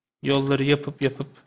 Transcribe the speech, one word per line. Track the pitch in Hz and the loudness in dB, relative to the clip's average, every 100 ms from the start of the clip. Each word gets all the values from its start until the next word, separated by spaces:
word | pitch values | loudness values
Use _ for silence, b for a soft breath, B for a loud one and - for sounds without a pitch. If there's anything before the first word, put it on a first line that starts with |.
| _ _ | _ _
Yolları | 139 139 139 139 | 0 0 2 0
yapıp | 135 143 143 - | 2 0 -2 -4
yapıp | 135 - 135 - | -4 -4 -12 -14